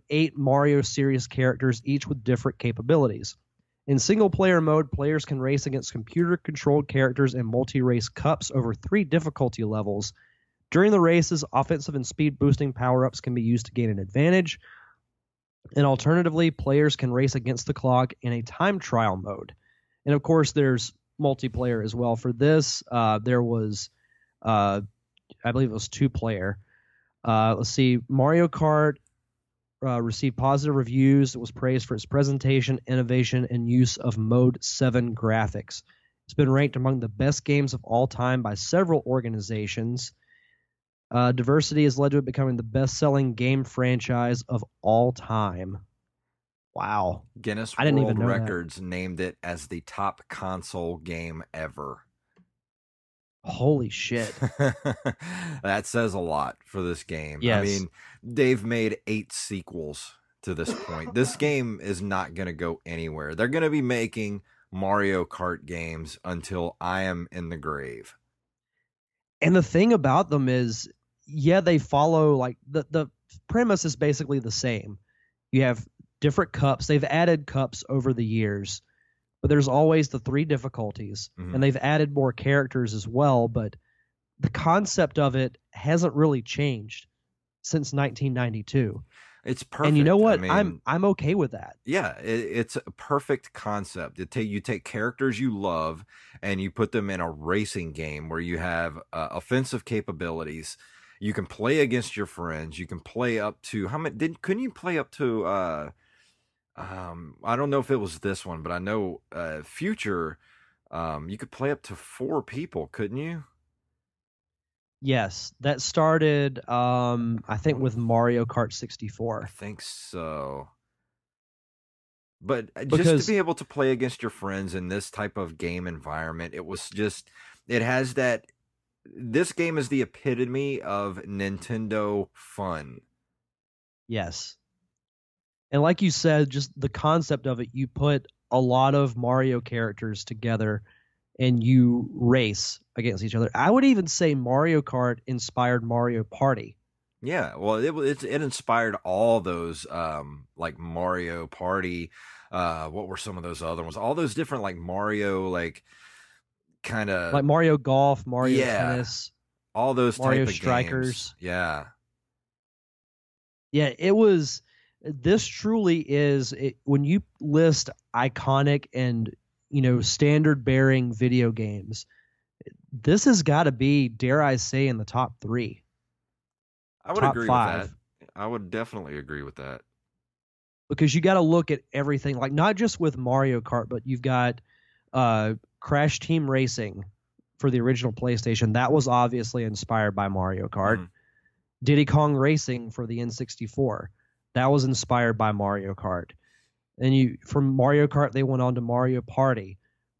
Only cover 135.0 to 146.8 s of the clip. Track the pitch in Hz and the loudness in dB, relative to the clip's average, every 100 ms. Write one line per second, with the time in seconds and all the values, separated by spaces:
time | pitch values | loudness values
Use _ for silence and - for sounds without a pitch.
135 | _ _ _ _ _ _ _ 139 156 180 | _ _ _ _ _ _ _ 2 2 4
136 | 196 139 165 151 143 135 139 - 143 - | 2 2 4 4 2 0 -6 -6 -6 -2
137 | 151 165 151 139 135 120 120 127 135 - | 2 2 2 -2 -2 -4 -6 -6 -6 -2
138 | 147 143 - _ _ 123 127 127 135 143 | 0 0 -2 _ _ 2 4 4 4 4
139 | 139 117 120 127 131 123 123 120 113 101 | 2 0 0 2 2 0 -2 -4 -4 -4
140 | 113 104 - 110 117 110 107 107 - _ | -6 -8 -10 -8 -2 0 0 -2 -6 _
141 | _ _ _ - 127 120 117 127 123 120 | _ _ _ -2 2 4 6 8 8 4
142 | - - 120 131 113 98 - - _ - | 0 0 4 4 4 0 -6 -10 _ -6
143 | 117 95 107 113 117 - 147 247 269 226 | -4 -2 -2 -2 -2 2 4 6 6 4
144 | 170 - 170 143 123 131 160 156 143 127 | 2 0 2 2 0 2 2 2 0 0
145 | 123 120 - 123 - - 123 123 117 120 | 0 -2 -6 -8 -6 -2 0 0 0 0
146 | 120 117 110 - 139 123 110 - | 0 -2 -4 0 0 0 -4 -16